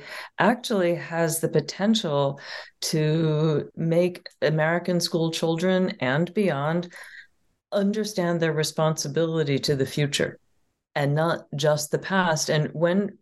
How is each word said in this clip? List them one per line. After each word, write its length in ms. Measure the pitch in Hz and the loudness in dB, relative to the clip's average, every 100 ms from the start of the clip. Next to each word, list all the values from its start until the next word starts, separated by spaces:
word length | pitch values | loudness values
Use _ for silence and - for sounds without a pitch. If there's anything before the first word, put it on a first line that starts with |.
| - - - - | -8 -14 -10 2
actually 560 | 180 247 - 208 175 170 | 2 2 0 0 2 0
has 460 | - 165 165 156 | -4 0 0 0
the 80 | 160 | 0
potential 880 | 160 147 - 202 220 170 143 139 143 - - - _ | 0 -2 -2 0 2 0 0 0 -2 -10 -14 -16 _
to 920 | - 160 151 160 160 151 160 143 143 - | -4 0 2 2 2 2 2 0 -2 -4
make 540 | 165 165 180 180 - - | 0 2 2 -2 -12 -2
American 600 | 147 156 156 170 175 175 | 0 2 2 0 0 -2
school 300 | 170 170 165 | 0 0 0
children 680 | 165 165 165 180 185 185 - | 0 -2 0 2 2 0 -2
and 340 | 127 139 175 | -2 0 0
beyond 600 | 214 190 139 147 170 175 - - - - _ _ _ _ | 0 0 0 -2 -2 -4 -12 -18 -20 -20 _ _ _ _
understand 640 | 208 202 214 208 202 175 170 | -2 0 0 -4 -2 0 0
their 140 | 160 | 0
responsibility 1080 | 151 156 - 156 156 147 139 165 160 147 135 | 0 -2 0 0 0 -2 -2 0 0 0 0
to 160 | 139 139 | 0 0
the 100 | 139 | 0
future 540 | - 147 - - - _ _ _ _ _ 151 | 0 -2 0 -2 -4 _ _ _ _ _ -2
and 160 | 143 | 0
not 320 | 147 165 - - 147 | 2 0 -2 -6 -2
just 340 | 151 147 - | 2 2 0
the 80 | 151 | -4
past. 500 | - 190 180 151 - | 0 0 2 0 2
And 200 | 160 151 | 0 0
when, 460 | - 170 185 208 - | 0 2 2 0 -4